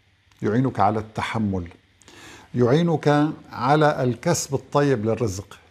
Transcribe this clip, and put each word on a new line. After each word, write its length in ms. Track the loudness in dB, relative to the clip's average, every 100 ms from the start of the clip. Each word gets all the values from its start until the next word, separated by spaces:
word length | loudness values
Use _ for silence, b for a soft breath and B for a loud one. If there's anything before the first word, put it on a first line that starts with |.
| _ _ _ _
يعينك 380 | -2 0 0 2
على 180 | 0 0
التحمل، 720 | -4 -8 -6 -4 -2 -4 -6 -14 _ _ B B B B B
يعينك 760 | 0 2 4 2 0 2 2 2 -2 -14
على 500 | -6 0 4 4 2
الكسب 500 | -2 -2 -2 -2 -2
الطيب 500 | -6 -2 0 2 0 0
للرزق، 520 | -2 -2 -6 -12 -20 _